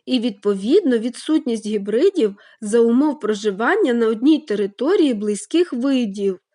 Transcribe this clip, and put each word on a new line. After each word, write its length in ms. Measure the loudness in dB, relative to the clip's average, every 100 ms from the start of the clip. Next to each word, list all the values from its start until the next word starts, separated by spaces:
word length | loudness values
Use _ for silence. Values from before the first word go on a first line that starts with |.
| -4
і, 140 | -2
відповідно, 800 | -2 -2 -2 -2 2 2 2 0
відсутність 680 | -2 -6 -2 -2 0 -4 -4
гібридів 680 | -6 -2 0 2 2 0 -2 _ _
за 200 | -2 2
умов 400 | 4 4 2 0
проживання 760 | -4 -2 -2 -2 0 2 2
на 120 | 2 0
одній 320 | 2 2 2
території 760 | 0 -4 -4 -2 0 2 2
близьких 580 | 0 -4 -6 -4 -2 -2
видів. 640 | -2 -2 0 -2 -4 -4 -4 _